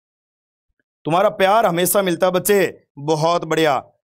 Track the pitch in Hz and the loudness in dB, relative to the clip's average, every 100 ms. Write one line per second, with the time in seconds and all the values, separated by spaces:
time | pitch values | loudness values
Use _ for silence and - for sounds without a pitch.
0 | _ _ _ _ _ _ _ _ _ _ | _ _ _ _ _ _ _ _ _ _
1 | - 170 208 - 190 220 214 170 180 202 | -2 0 0 2 2 2 2 0 0 0
2 | 190 165 185 180 180 202 160 - _ - | 0 0 0 0 0 0 0 -4 _ -12
3 | 147 156 165 170 160 160 156 127 - _ | -4 -2 0 -2 -2 0 0 -2 -6 _